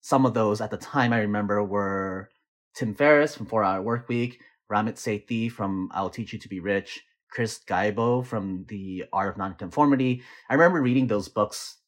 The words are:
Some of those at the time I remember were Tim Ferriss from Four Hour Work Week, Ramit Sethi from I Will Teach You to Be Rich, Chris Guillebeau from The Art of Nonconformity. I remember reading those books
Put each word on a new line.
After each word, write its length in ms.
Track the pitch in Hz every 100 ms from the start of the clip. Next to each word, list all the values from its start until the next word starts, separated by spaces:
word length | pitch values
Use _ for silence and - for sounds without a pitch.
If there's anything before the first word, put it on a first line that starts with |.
Some 240 | - 139 131
of 80 |
those 280 | 113 110 104
at 100 | 107
the 60 | -
time 360 | - 143 120
I 60 | 117
remember 420 | 104 104 104 104
were 640 | 104 101 98 98 95 95 95 _ _ _ _ -
Tim 180 | 113
Ferriss 420 | 101 143 147 151 -
from 120 | 104
Four 160 | 110
Hour 180 | 98 95
Work 260 | 101 120 123
Week, 320 | 120 120 - - _ _
Ramit 240 | 107 110 -
Sethi 560 | - 104 - 117 113
from 380 | 117 98 98 92
I 100 | -
Will 80 | 98
Teach 240 | - 107
You 60 | 107
to 100 | -
Be 100 | 95
Rich, 440 | 90 101 - - _ _ _
Chris 300 | - 113 - -
Guillebeau 580 | 92 104 104 117 123 123
from 400 | 113 98 92 92
The 340 | 104 95 92 90
Art 180 | 95 98
of 80 | 92
Nonconformity. 880 | 95 90 98 113 147 139 127 123 - - _
I 40 |
remember 280 | 135 170 180
reading 260 | 127 127 127
those 200 | 104 101
books 500 | - 104 - - -